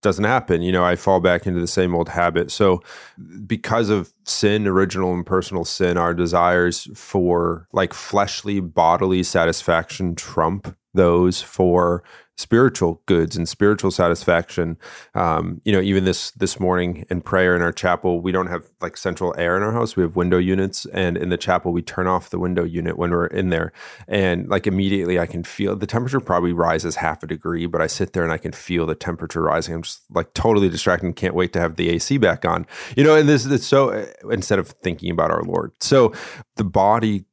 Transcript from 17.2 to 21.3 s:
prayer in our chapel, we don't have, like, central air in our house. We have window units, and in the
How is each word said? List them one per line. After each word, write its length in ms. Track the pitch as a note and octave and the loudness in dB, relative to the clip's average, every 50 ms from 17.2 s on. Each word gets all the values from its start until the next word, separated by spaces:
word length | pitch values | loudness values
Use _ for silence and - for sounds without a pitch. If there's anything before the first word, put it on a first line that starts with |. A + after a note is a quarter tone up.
prayer 340 | - - - F#2+ F#2 F2+ F2+ | -6 -2 0 2 2 4 2
in 80 | F2 E2+ | 2 0
our 80 | E2+ | -2
chapel, 500 | E2+ - - F#2 F2 F2 - F#2 F2 E2+ | -2 -2 0 0 0 0 0 -2 -2 0
we 120 | E2+ F#2+ F#2 | -2 -2 -2
don't 160 | F#2 F#2 F2 | -2 -2 -2
have, 200 | F2 E2+ D#2+ _ _ _ | -6 -10 -10 _ _ _
like, 160 | - F2 - | -10 -10 -10
central 360 | - - F#2+ F2+ - F#2+ F2 - - | -6 -6 -6 -4 -2 -4 -4 -4 -2
air 180 | E2+ E2+ F2 | -2 0 0
in 60 | F#2+ G#2 | 0 0
our 80 | G#2+ | -2
house. 240 | A2 A#2+ A#2 A2 - | -2 -2 -2 -2 0
We 80 | - F2+ | -2 -2
have 140 | E2 E2+ | 0 0
window 220 | F#2 F2 F2+ F2+ F2+ | -2 0 2 2 2
units, 460 | F2+ F#2 F#2+ F#2+ F#2+ G2 G2 - - | 2 2 0 0 -2 -4 -4 -8 -12
and 300 | - - F#2+ F#2+ F2 E2+ | -8 -4 -2 -2 -2 -2
in 120 | F2 - | -2 -2
the 80 | F2+ | -4